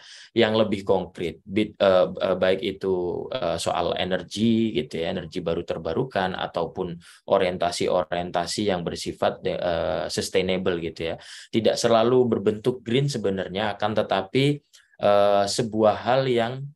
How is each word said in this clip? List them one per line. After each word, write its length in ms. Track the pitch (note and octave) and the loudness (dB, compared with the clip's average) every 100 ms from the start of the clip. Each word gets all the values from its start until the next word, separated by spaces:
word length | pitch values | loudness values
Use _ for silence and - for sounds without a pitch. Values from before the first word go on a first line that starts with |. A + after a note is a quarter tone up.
| - - - | -14 -20 -2
yang 240 | A2+ A2 A2 | 2 4 4
lebih 240 | G2+ G2+ | 2 0
konkret, 560 | G2 F#2+ F2 - E2+ D#2+ - | 0 0 0 -6 -8 -8 -4
bit-, 320 | G2 G#2+ - | -2 -2 2
eh, 280 | G2 F#2 F#2 | 4 6 4
eh, 240 | F#2 F#2+ | 0 -2
baik 320 | F#2 F#2+ F#2+ G2 | 2 2 2 -2
itu, 580 | F#2+ F#2+ F2+ F2 E2+ - | -4 -2 -2 -2 -4 -6
eh, 240 | C3 E2+ | -6 -4
soal 400 | E2 - E2 E2+ | -2 -2 -2 -2
energi, 800 | E2+ F2+ F#2 F2 G2+ A#2 A2+ A2+ | -2 -2 -4 -4 0 2 2 2
gitu 240 | E2+ - D#2+ | -2 -4 -6
ya, 160 | E2 | -4
energi 240 | F#2 F2 F2+ | -6 -8 -6
baru 240 | E2+ E2+ | -4 -4
terbarukan, 720 | - F2+ E2 F#2 C3+ G2+ F#2 | -4 -6 -4 -4 -2 -2 -2
ataupun 640 | - E2 F2 E2 - F2+ F2 - - - | -4 -6 -4 -4 -6 -8 -8 -16 -20 0
orientasi-orientasi 1400 | G2 F#2 F2+ F2 - - F2+ - F2 F2 F2 E2+ - G#2 | 2 2 0 -2 0 0 0 0 -4 -2 -4 -2 -2 0
yang 80 | F2+ | 0
bersifat 560 | E2+ F2 - E2 G2+ - F#2 | -2 -6 -8 -2 -2 -2 -6
de-, 80 | |
eh, 500 | E2+ F2+ E2 E2+ E2 E2 | -4 -2 -2 -2 -2 -4
sustainable, 640 | - F#2 F#2+ F#2 F#2 F#2 E2+ | -4 -4 -4 -2 -2 -2 -2
gitu 320 | E2 - E2 | -6 -6 -6
ya. 0 | - - - - | -6 -12 -20 -4
Tidak 240 | A#2 G#2+ - | 0 2 2
selalu 480 | A#2+ A2+ A#2 B2+ A#2+ | 4 4 6 4 4
berbentuk 560 | A2 G2+ G#2 B2+ A#2+ | 2 0 0 -2 -4
green 240 | - B2+ C#3+ | -2 0 0
sebenarnya, 720 | C3 G2+ F#2+ F2 F#2 G#2+ G2 | -2 -2 -2 -4 -4 -4 -2
akan 140 | G#2 G#2+ | -2 0
tetapi, 420 | - F#2+ F#2 C3 C#3 C#3+ - - _ - | 0 0 0 0 2 0 -8 -20 _ 0
eh, 460 | G#2+ G2+ G2+ G2+ G2+ | 4 6 6 4 2
sebuah 480 | - A2+ G#2+ G#2+ | -2 -2 4 4
hal 320 | G2 A#2 C3 C3+ | 4 2 2 2
yang 400 | A#2 A2+ C3 C#3+ | 2 0 -4 -12